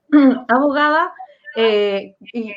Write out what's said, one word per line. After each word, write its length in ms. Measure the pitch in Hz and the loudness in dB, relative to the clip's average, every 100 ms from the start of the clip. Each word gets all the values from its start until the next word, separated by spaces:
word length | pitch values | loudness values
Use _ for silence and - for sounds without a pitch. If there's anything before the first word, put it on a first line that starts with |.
| _ | _
<clears throat> 380 | 294 269 247 - | 4 4 2 -2
abogada, 640 | 247 285 277 302 311 339 - - _ - 226 | 0 0 0 0 0 -2 -8 -20 _ -12 -2
eh, 580 | 226 208 208 196 202 _ | 0 0 -2 -4 -8 _
y 320 | - 240 220 | -14 -12 -12